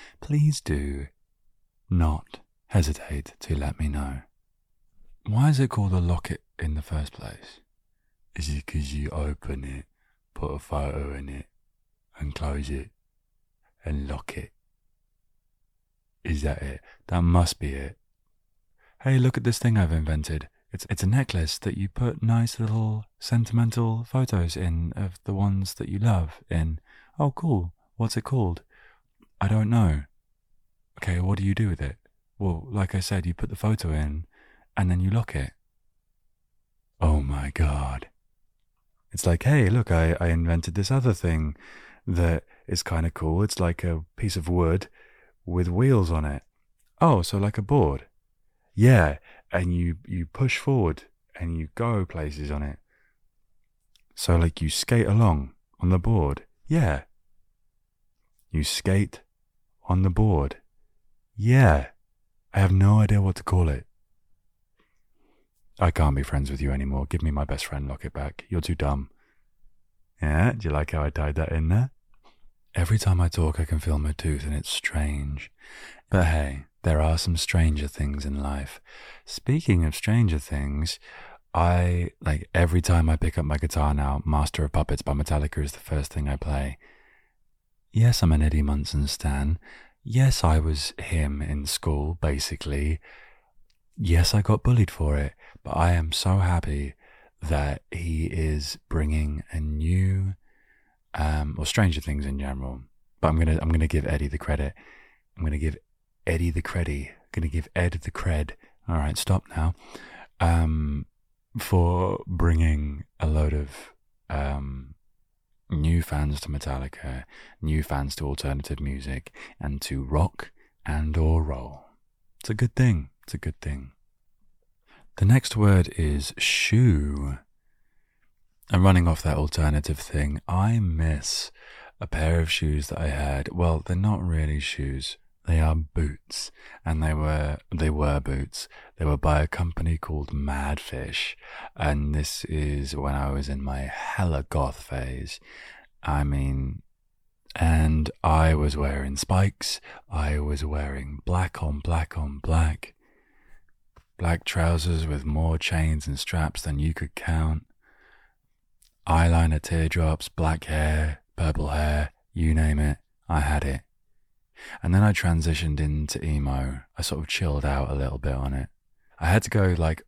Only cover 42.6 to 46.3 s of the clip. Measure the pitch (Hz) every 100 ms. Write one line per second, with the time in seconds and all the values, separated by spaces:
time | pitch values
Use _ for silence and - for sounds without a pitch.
42.6 | - 92 - 82 80 - 80 82 104 -
43.6 | 87 85 90 82 80 - 104 90 80 87
44.6 | 82 90 - _ - _ _ _ - 87
45.6 | 90 87 131 123 85 80 76